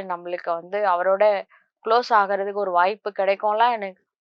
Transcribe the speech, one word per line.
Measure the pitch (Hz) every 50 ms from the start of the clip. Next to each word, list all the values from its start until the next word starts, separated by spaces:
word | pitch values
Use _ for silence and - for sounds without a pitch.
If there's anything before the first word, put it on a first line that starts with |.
| 190
நம்மளுக்கு | 185 175 175 175 175 180 175 - 175 170
வந்து | 170 170 180 190 208 208
அவரோட | 190 175 175 180 190 196 196 208 214 202 190 - _ _ _ _ _ _ _ -
க்ளோஸ் | 220 226 247 240 - 233
ஆகுறதுக்கு | 208 196 190 202 190 196 202 196 208 202
ஒரு | 190
வாய்ப்பு | 175 175 180 190 - 202 - 208
கிடைக்கும்லாம் | 202 - 190 190 196 190 214 214 214 220 233 247 240
எனக்கு | 220 196 190 185 _ _ _ _ _